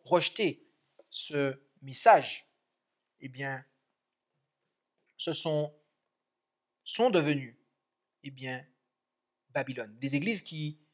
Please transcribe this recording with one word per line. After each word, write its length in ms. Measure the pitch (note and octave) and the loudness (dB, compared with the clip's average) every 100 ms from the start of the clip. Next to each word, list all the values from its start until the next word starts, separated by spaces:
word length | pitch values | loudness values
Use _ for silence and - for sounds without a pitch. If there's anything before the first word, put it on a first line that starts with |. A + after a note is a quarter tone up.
rejeté 640 | - F3+ - - F#3+ - - _ _ - _ | 2 2 2 0 -2 -2 -12 _ _ -20 _
ce 500 | - - D3 C#3 C3+ _ _ | -8 -4 -2 -2 -4 _ _
message, 680 | C3+ B2+ A#3 G3+ - - - _ _ _ _ _ _ _ | -12 4 8 8 6 -8 -14 _ _ _ _ _ _ _
eh 80 | C3+ | -14
bien, 380 | B2+ C#3 C3+ C3+ _ _ _ _ _ _ _ _ _ _ _ _ _ _ - | -10 -8 -8 -12 _ _ _ _ _ _ _ _ _ _ _ _ _ _ -8
ce 160 | E3+ | -4
sont, 420 | D3+ D#3+ D3+ D3 - _ _ _ _ _ _ _ _ _ _ | -2 0 0 -2 -8 _ _ _ _ _ _ _ _ _ _
sont 260 | - - B3 | -10 0 2
devenus, 460 | F#3 D3 C#3+ B2 - _ _ _ _ _ _ | 4 2 0 -4 -14 _ _ _ _ _ _
eh 80 | C#3 | -18
bien, 340 | C3 C3 B2+ D3 _ _ _ _ _ _ _ _ | -12 -10 -10 -12 _ _ _ _ _ _ _ _
Babylone. 500 | - C3+ B2 G#2+ A2+ | -6 -6 -8 -12 -8
Des 160 | C3+ | -4
églises 280 | C#3+ F#3+ G#3+ | -2 -2 -4
qui, 380 | - D#3 D3+ D3+ _ | -6 -8 -8 -10 _